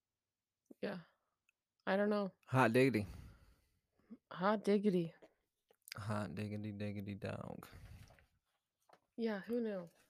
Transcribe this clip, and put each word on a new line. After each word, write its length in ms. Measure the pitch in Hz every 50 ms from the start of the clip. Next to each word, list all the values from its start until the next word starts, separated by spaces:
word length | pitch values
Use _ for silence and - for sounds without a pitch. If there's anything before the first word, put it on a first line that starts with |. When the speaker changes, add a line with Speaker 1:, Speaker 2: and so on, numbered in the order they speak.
| _ _ _ _ _ _ _ _ _ _ _ _ _ - - _ -
Speaker 1:
Yeah. 140 | 196 202 180 165 - _ _ _ _ _ _ _ _ _ _ _ _ _ _ _
I 100 | - 190
don't 140 | 196 208 208
know. 220 | 214 208 202 185 - _ _
Speaker 2:
Hot 260 | - 123 131 131 113 113
diggity. 340 | 127 131 135 113 107 101 - - - - - - - - - - _ _ _ _ _ _ _ _ _ _ - 233 - _ - -
Speaker 1:
Hot 320 | - 175 202 214 214 196
diggity. 480 | 196 202 214 196 208 180 180 165 165 - - - - _ _ _ _ _ _ _ _ _ _ _ - -
Speaker 2:
Hot 380 | - 101 107 107 107 104 - 73
diggity, 380 | 98 107 104 104 104 104 107 104
diggity 420 | 101 104 104 101 104 98 101 101
dog. 520 | 98 - - - - - - 50 - - - - - - - - - - - - - - _ _ _ _ _ _ _ _ _ _ _ _ _ - _ _ _ _
Speaker 1:
Yeah, 240 | - 226 226 214 196 180
who 140 | 196 233 247
knew? 280 | 233 220 208 185 175 165 - _ _ _